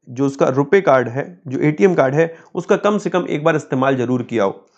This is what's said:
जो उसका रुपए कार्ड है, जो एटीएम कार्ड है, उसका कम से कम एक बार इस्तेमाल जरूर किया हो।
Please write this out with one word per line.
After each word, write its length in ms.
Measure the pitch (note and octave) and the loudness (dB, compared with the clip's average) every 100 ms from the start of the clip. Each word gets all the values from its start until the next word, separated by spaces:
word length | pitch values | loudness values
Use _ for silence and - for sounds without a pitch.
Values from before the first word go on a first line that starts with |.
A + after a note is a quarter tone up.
| - | -16
जो 180 | B2 C#3 | -4 -2
उसका 220 | C#3 D#3 | 0 0
रुपए 300 | C3 C#3+ G3 | 0 2 2
कार्ड 280 | D#3 C3+ A#2 | 4 2 2
है, 160 | B2+ E3 F3 D#3 | -4 -8 -12 -10
जो 100 | C3+ | -2
एटीएम 340 | D3+ D#3 G3 | -2 2 2
कार्ड 200 | E3+ C3+ | 4 2
है, 200 | D3 E3 - - | 2 -2 -4 -12
उसका 220 | - E3+ G3 | -12 -2 0
कम 200 | G3+ G#3+ | 2 -2
से 120 | F3+ | -2
कम 160 | F3+ - | -4 -2
एक 160 | D3+ | -2
बार 120 | D#3+ D#3 | 0 0
इस्तेमाल 400 | C#3+ C3+ C3+ C3 | -2 -2 0 0
जरूर 260 | A#2+ B2+ | 0 -2
किया 220 | A2+ A2+ | -2 -2
हो। 220 | G2 - - | -2 -2 -14